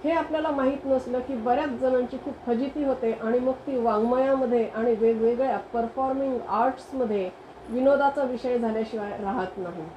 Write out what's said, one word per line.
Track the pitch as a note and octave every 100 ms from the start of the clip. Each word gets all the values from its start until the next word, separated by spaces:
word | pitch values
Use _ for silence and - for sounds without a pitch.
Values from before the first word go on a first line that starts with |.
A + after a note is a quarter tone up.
हे | D4
आपल्याला | E4 D#4 D#4 D#4
माहीत | C#4 C4 C#4 C4+
नसलं | C4 B3+ B3+
की | B3+ C4
बऱ्याच | A3 B3+ D4+
जणांची | A#3+ B3+ B3+ B3 C4
खूप | D4 A#3+ -
फजिती | A#3 C4+ D4+
होते | C#4 B3+ A3+
आणि | A3 A3+ B3
मग | B3+ C4 -
ती | C4
वाङ्मयामध्ये | A3+ G#3 A#3 B3 C4 C4+ B3+ A#3+ A3
आणि | A3 A#3+
वेगवेगळ्या | A3 A3+ A3 A3+ A#3+ C4+ G3+ -
परफॉर्मिंग | A#3 A#3 C4 C4+ C4+ C4+ B3 -
आर्ट्समध्ये | G#3 B3 - - C4+ A#3 G#3 F#3 - - - -
विनोदाचा | A#3 C4 C#4 C#4 C#4
विषय | C4 A#3+ B3+ B3
झाल्याशिवाय | A3+ A3 A3 A3+ G3+ G3+
राहत | G3+ G3 F#3 G3
नाही. | F3 E3+ D#3+